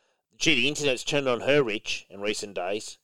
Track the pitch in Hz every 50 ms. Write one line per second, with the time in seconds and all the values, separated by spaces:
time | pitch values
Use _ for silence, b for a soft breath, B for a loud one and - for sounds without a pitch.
0 | _ _ _ _ _ _ _ 110 - 165 156 120 120 143 151 143 147 143 127 110
1 | - - - 143 139 131 120 113 - 127 143 147 135 113 101 110 - - - -
2 | - _ - 98 101 104 104 - 107 104 95 95 87 92 101 110 - - - -